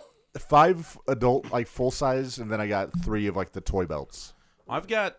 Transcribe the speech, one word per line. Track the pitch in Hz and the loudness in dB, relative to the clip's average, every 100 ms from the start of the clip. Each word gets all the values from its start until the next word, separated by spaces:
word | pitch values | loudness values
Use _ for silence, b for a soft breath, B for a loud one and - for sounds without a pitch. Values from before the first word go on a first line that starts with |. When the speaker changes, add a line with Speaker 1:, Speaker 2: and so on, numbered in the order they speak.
| - _ _ | -2 _ _
Speaker 1:
buckle. | - - | -14 4
Speaker 2:
five | 147 165 175 160 - - | 8 8 4 -4 -8 -4
adult, | 127 123 131 - | 2 2 2 0
like, | 120 117 | -2 -2
full | - 127 | -2 -2
size, | - 139 131 131 123 | 0 0 0 -2 -8
and | 110 | -4
then | 107 | -2
I | 104 | 0
got | 101 98 - | 0 0 -2
three | 95 107 104 | -2 0 0
of, | 92 | -2
like, | 92 | -4
the | 95 | -6
toy | - 98 87 | -2 -2 -2
belts. | 76 69 - - - _ _ - | -4 -8 -14 -18 -20 _ _ -8
Speaker 3:
I've | 135 190 | -8 -2
got, | 220 196 | -2 -2